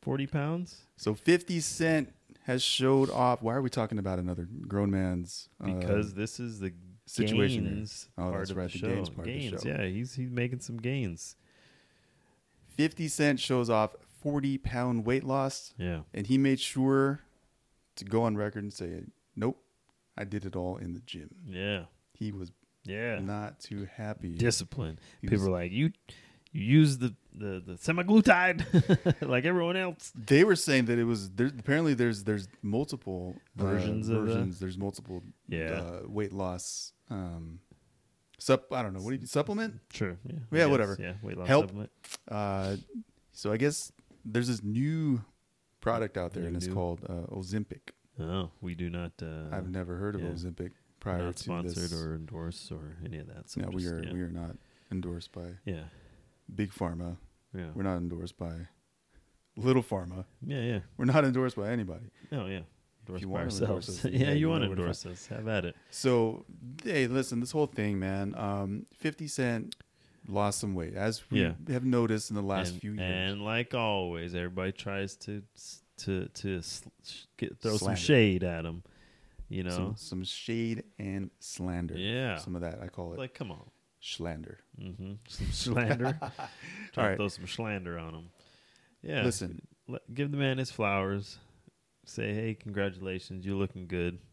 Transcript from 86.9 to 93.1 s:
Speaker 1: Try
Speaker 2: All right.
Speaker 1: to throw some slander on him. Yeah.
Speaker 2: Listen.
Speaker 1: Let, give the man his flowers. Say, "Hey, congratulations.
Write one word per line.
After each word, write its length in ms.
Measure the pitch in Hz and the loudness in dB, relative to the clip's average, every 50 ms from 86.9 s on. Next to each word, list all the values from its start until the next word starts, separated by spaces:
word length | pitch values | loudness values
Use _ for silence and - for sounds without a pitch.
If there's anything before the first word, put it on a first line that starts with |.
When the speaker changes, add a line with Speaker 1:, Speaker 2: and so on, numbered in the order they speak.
| - | -2
Speaker 1:
Try 100 | - 113 | 0 2
Speaker 2:
All 0 | |
right. 60 | 104 | 2
Speaker 1:
to 40 | 95 - | 2 0
throw 100 | 104 101 | -2 -4
some 200 | - - 87 90 | -4 -6 -12 -12
slander 500 | - - 117 110 104 98 92 87 85 85 | -8 -6 -4 -4 -4 -4 -6 -6 -8 -6
on 160 | 80 82 80 | -8 -8 -10
him. 160 | 80 82 87 - _ - _ _ _ _ _ _ _ _ _ _ _ | -12 -14 -16 -20 _ -20 _ _ _ _ _ _ _ _ _ _ _
Yeah. 220 | - - 151 139 110 | -8 -4 -2 0 2
Speaker 2:
Listen. 380 | 123 113 - 101 87 85 82 - - _ _ _ - | 2 0 0 -4 -8 -8 -10 -14 -18 _ _ _ -10
Speaker 1:
Let, 240 | 123 - _ - 117 | -10 -10 _ -10 -4
give 160 | 123 143 143 | -4 -2 -2
the 60 | 143 139 | 0 2
man 200 | 139 135 131 131 | 2 2 2 0
his 100 | 131 123 | -2 -6
flowers. 640 | - - 110 101 101 98 95 98 98 101 101 - - - - _ _ _ _ - _ _ _ _ _ _ _ - | -2 0 0 2 2 2 2 0 0 -2 -4 -6 -12 -18 -20 _ _ _ _ -20 _ _ _ _ _ _ _ -12
Say, 280 | - - 110 107 104 | -6 -4 -2 -2 -2
"Hey, 180 | 107 110 113 110 | -2 -2 -2 -4
congratulations. 920 | 107 - 107 101 104 98 98 92 92 95 95 | -6 -8 -8 -4 -2 -2 -2 -2 -4 -8 -6